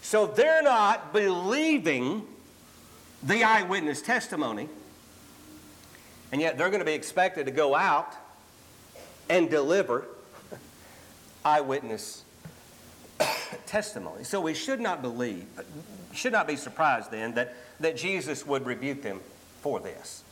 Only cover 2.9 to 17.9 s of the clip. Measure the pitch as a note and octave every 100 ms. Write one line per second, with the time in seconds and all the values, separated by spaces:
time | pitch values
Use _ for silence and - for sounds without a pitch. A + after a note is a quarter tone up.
2.9 | - - - C3+ G#3 A3 A3 F3+ G3 D#3
3.9 | C#3 - A#3+ - E3+ C3+ G#2+ D3+ - -
4.9 | - - - - - - - - - -
5.9 | - - - - C3+ D#3+ B2+ F3 G3+ D#3+
6.9 | D3+ - - F#3 F#3 C3+ C3 D3 C#3+ F#3
7.9 | D3+ E3+ - - - - - - - -
8.9 | - - - - F3 E3 D#3 C#3+ F#3 B2
9.9 | B2 - - - - - - - - -
10.9 | - - - - - D3+ D3+ C#3 C3+ B2
11.9 | A2 - - - - - - - - -
12.9 | - - - - - - - - G#3 G#3
13.9 | - F2 E2+ B2 G3 D#3+ D#3 - C4+ A3+
14.9 | E3+ B2+ A#2 B2 F#2 F2 - - D3+ -
15.9 | F#3+ - - B3+ A3 D#3 D3 - - D#3
16.9 | A#2+ G#2 A2 A2+ A#2 A#2+ - - - D#3+